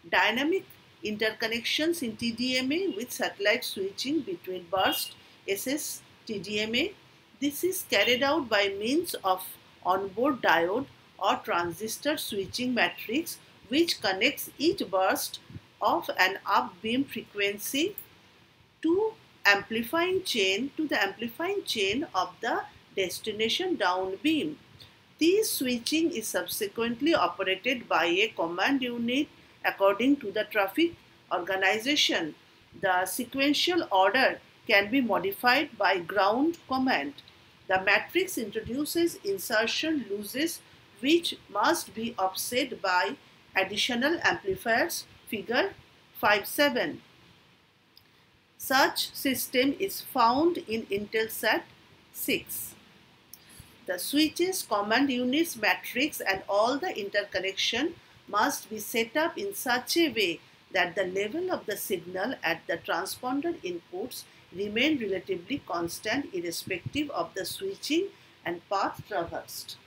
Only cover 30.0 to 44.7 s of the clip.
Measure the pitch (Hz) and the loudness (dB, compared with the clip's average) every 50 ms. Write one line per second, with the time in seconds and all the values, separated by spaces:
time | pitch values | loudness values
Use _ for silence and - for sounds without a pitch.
30 | 233 269 285 277 - 202 185 214 208 - - 214 196 196 - 302 330 339 339 - | 4 4 4 4 0 -4 -2 -2 -4 0 0 0 0 2 2 2 2 2 0 -8
31 | - - - - _ _ 170 180 175 180 190 190 196 190 208 220 220 269 294 285 | -20 -20 -20 -20 _ _ -4 -4 -2 -2 0 2 2 2 2 2 0 0 2 2
32 | - - 277 196 170 151 - - - _ _ - - _ - - 196 190 180 180 | 2 2 2 0 -2 -4 -8 -12 -20 _ _ -20 -20 _ -10 -2 0 2 2 2
33 | 185 185 - - 240 226 - 269 269 294 294 285 - 349 359 339 - - 202 190 | 0 0 -4 -6 -6 -4 0 2 2 4 4 2 2 2 2 0 0 2 4 6
34 | 190 202 202 269 247 190 170 - - - - - _ - 220 202 202 208 233 277 | 6 6 6 6 4 4 2 0 -12 -20 -20 -16 _ 4 6 6 6 4 2 2
35 | 254 214 190 175 170 196 196 - - 247 247 277 320 285 - - 202 180 196 185 | 2 2 0 0 0 -2 -4 2 4 4 4 4 2 -2 -2 2 2 2 2 2
36 | 170 160 190 208 190 196 214 254 285 330 330 - - - 262 262 262 262 220 151 | -2 -2 2 2 4 4 4 4 2 0 0 -4 -8 -4 -2 0 2 2 2 0
37 | 143 143 139 - - - - - - - _ - - - 190 190 190 208 196 214 | 0 -4 -8 -12 -20 -20 -20 -20 -20 -20 _ -20 -2 0 0 2 4 4 4 2
38 | - - - 339 370 359 - 285 226 202 - 220 220 - 226 277 302 - - 339 | 2 0 0 0 0 0 -2 -6 -6 -4 -6 -8 -6 -4 -4 -4 -4 -2 0 2
39 | 339 339 - - - 202 196 190 - - 233 214 226 226 - - - 320 320 294 | 2 0 0 -4 -4 -4 -4 -4 -2 0 2 2 2 2 0 -2 0 0 0 0
40 | 220 196 202 208 208 202 - 254 311 330 - - - - - - - - - - | -2 -4 -6 -6 -6 -6 -4 -2 -2 -2 -4 -8 -14 -20 -20 -20 -20 -20 -14 -4
41 | 233 277 330 349 339 - - - - - 196 202 226 285 339 330 - - 190 220 | 2 4 4 4 4 0 -6 -8 -14 -6 -2 2 2 2 2 0 -2 -8 -8 -6
42 | 226 240 - - 190 190 190 - - - 240 247 294 254 196 170 - 190 180 180 | -6 -6 -2 0 -2 -2 -2 -4 -6 -2 -2 -2 -2 -2 -6 -4 -2 2 2 2
43 | 190 202 269 - - - - - - - - 269 277 - 208 208 - - 240 240 | 2 0 -4 -8 -14 -20 -20 -20 -20 -2 0 0 0 0 0 -2 -2 0 0 0
44 | 262 294 339 - - 202 180 - - 196 190 - - 240 | 2 0 0 2 2 0 0 0 -2 -4 -4 -2 0 0